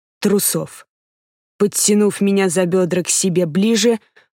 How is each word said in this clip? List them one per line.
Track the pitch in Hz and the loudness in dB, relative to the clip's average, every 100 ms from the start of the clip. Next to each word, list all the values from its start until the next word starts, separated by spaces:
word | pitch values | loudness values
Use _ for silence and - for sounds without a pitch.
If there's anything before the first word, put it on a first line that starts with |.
| _ - | _ -4
Трусов. | 208 202 - 165 156 - - _ _ _ _ _ _ - | 0 0 0 -4 -6 -14 -20 _ _ _ _ _ _ -2
Подтянув | 202 - - 208 208 - | -2 0 0 2 2 0
меня | 202 196 190 | 0 2 0
за | 175 175 | 0 0
бёдра | 185 175 180 | 0 0 -2
к | 170 | -2
себе | - 190 170 170 | -2 0 0 0
ближе, | 165 214 226 233 226 _ _ _ | 0 0 2 2 0 _ _ _